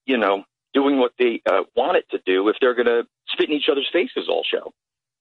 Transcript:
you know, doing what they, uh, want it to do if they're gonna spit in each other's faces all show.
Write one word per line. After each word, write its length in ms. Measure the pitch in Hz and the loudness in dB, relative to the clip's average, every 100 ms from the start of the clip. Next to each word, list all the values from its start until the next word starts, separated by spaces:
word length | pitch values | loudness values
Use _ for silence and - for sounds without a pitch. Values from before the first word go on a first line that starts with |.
| - | -2
you 100 | 127 | 0
know, 280 | 98 98 - _ _ | 2 0 -4 _ _
doing 260 | 139 139 139 | 0 2 2
what 140 | 123 - | 0 2
they, 240 | 123 113 104 | -2 0 0
uh, 140 | 92 - - | 0 0 -2
want 220 | 139 185 | 0 0
it 80 | - | -2
to 80 | 98 | -8
do 240 | - 92 104 | -2 0 0
if 80 | - | 2
they're 140 | 127 | 0
gonna 280 | 123 120 117 117 _ - | 2 0 0 -2 _ -10
spit 220 | - 175 | -4 -2
in 40 | |
each 140 | 147 156 | -2 0
other's 180 | 139 131 | -2 0
faces 340 | 175 254 - - | -2 -2 -6 -4
all 140 | 82 - | -4 -2
show. 220 | - - _ _ _ _ _ | -6 -8 _ _ _ _ _